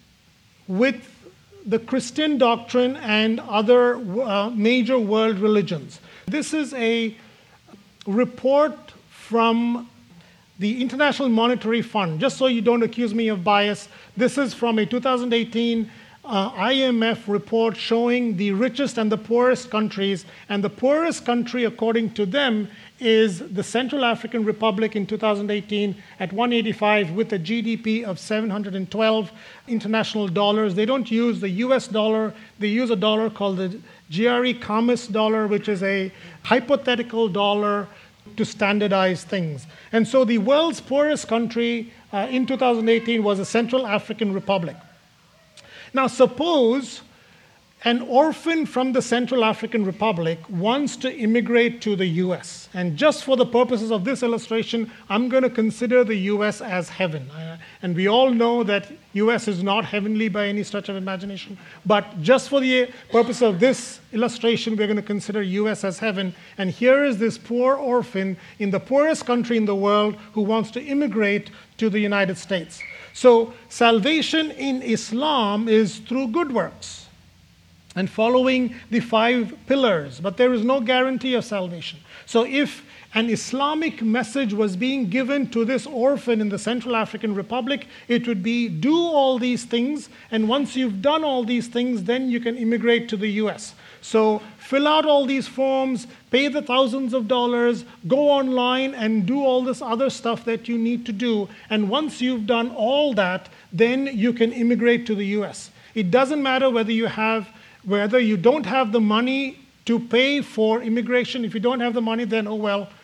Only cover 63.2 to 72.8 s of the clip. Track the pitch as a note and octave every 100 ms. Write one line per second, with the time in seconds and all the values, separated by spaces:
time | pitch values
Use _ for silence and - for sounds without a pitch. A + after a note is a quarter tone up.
63.2 | A#3 - A#3 F3 B3 - - - - A3
64.2 | A#3+ - A#3 A3 A3+ G#3+ G#3 G#3+ G#3 G#3
65.2 | - G#3 F#3+ G3 G#3+ G3+ G3 E3+ A3 G3
66.2 | F#3 - - - F#3 - B3 C#4 C#4+ G3+
67.2 | A3+ - - A#3+ B3+ C#4 C4+ B3 A#3+ F#3+
68.2 | F#3+ F#3 - - G3+ F#3+ - C4+ D#4 D#4
69.2 | - A#3+ A#3 A#3 G#3+ G3 G3+ G#3 G#3+ G#3
70.2 | - A3 G3+ A3 G#3+ B3 C#4+ C#4+ D4 G#3
71.2 | G3+ G3+ - - - - A3 G#3 G#3 G3+
72.2 | F#3+ F3 - F#3 D#3+ -